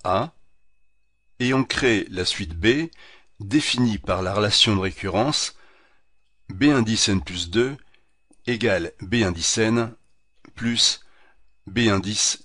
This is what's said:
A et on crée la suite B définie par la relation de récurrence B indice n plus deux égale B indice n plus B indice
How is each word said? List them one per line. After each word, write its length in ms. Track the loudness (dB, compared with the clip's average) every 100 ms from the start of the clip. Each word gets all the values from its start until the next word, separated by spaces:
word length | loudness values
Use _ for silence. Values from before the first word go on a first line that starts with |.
| -2
A 280 | -2 -4 -10 -20 _ _ _ _ _ _ _ _ -4
et 140 | 0
on 120 | 0 0
crée 400 | 0 2 2 0
la 140 | -4
suite 300 | -4 -4 -6
B 360 | 0 2 2 0 -10 -20 -20 _ -16
définie 580 | -2 -2 0 0 0 0
par 240 | -2 -2
la 140 | -2 0
relation 400 | 2 4 4 2
de 60 |
récurrence 760 | 0 -4 -2 0 0 0 -4 -10 -20 _ _ _ _ _ _ _ -12
B 160 | 0 2
indice 440 | 4 2 2 2
n 140 | 0
plus 260 | -2 -8 -4
deux 260 | 0 -2 -4 -18 _ _ _ _ _ -6
égale 480 | 0 0 0 -2 -10
B 220 | -2 0
indice 340 | 0 0 -2 0
n 380 | 2 2 -2 -8 _ _ _ _ -20
plus 460 | -6 -2 2 0 0 -10 -20 _ -20 -20 _ -6
B 220 | 0 2
indice 540 | 2 0 -2 -2 -4